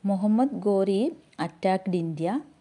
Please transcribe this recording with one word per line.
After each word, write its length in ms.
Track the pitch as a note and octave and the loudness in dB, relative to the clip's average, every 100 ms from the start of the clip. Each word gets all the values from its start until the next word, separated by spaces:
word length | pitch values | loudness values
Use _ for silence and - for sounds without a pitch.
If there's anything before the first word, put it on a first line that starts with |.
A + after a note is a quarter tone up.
Muhammad 460 | G3 G3 G#3 A3 C4+ A#3+ G3 | -2 0 2 2 2 0 0
Ghori 500 | G3 G3 G3 C4+ E4 _ - | 2 2 2 0 -4 _ -8
attacked 560 | E3+ - F#3+ F#3+ F#3+ | -8 -2 0 0 0
India 480 | F3+ E3 D3+ E3 B3 - _ | -2 -2 -2 -2 -4 -6 _